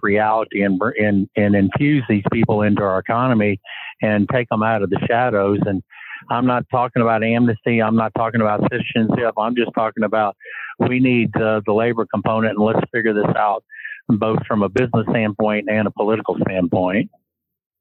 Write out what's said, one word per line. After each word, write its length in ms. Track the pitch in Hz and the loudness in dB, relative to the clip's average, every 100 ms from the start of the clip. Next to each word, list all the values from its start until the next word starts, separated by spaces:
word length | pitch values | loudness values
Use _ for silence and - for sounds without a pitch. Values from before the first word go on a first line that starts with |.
reality 600 | 107 104 107 110 107 101 | 0 0 2 0 -2 -2
and, 160 | 98 92 | 0 0
br-, 180 | 107 107 | -2 0
and, 300 | 107 101 98 - | 0 2 0 0
and 180 | 104 | 2
infuse 500 | 101 95 - 143 147 120 | 4 2 2 0 0 2
these 140 | 107 - | 0 0
people 300 | 117 110 107 | 0 2 2
into 180 | 104 101 | 2 2
our 160 | 101 95 | 0 0
economy 640 | 90 117 127 113 104 98 - - - - | 0 0 2 2 2 -2 -8 -18 -16 -4
and 260 | 110 104 101 | 0 2 2
take 200 | 127 120 | 0 0
them 140 | 113 | 0
out 180 | 110 110 | 0 0
of 80 | 95 | 0
the 100 | 95 - | -2 0
shadows. 520 | 117 127 104 98 101 101 | 0 2 2 2 2 0
And 160 | 95 - - - - - | -2 -6 -18 -18 -14 -6
I'm 160 | 120 127 | -2 0
not 180 | 123 - | 0 0
talking 320 | 123 123 123 | -2 0 0
about 200 | 117 113 | 2 2
amnesty. 600 | 113 117 120 110 - 117 | 2 2 2 0 0 0
I'm 120 | 110 113 | 2 2
not 180 | 110 - | 0 -2
talking 260 | 113 113 | -2 0
about 200 | 110 104 104 | 0 0 -2
citizenship. 640 | 123 - 120 110 123 117 107 | -2 -4 -2 0 0 -2 -2
I'm 180 | 110 123 | -2 0
just 140 | 113 - | -2 -2
talking 280 | 110 113 | -2 -2
about 320 | 104 110 104 - - - - - | -2 0 0 -4 -14 -16 -12 -4
we 200 | 120 127 | -2 2
need, 360 | 131 123 110 110 | 2 2 2 0
uh, 260 | 110 107 101 | 0 0 0
the 60 | |
labor 340 | 104 117 113 104 | 0 0 0 -2
component, 460 | 104 107 110 110 101 | -2 -2 0 0 0
and 80 | 107 | 0
let's 140 | 113 - | 2 -2
figure 220 | 120 110 | -2 0
this 220 | 104 104 - | 0 0 0
out 280 | 107 101 - - - - - | 0 -2 -6 -18 -16 -10 -2
both 300 | 110 110 110 - | 0 0 -2 0
from 160 | 110 | 0
a 60 | 98 | 0
business 360 | 101 127 117 107 | 0 0 0 0
standpoint 560 | 113 107 101 107 104 101 | 0 0 0 0 0 0
and 180 | 107 104 | 0 0
a 40 | |
political 440 | - 107 110 104 85 | -2 0 0 -2 -2
standpoint. 720 | 90 92 87 92 90 98 190 _ _ _ _ _ _ _ | -2 0 0 0 0 -2 -4 _ _ _ _ _ _ _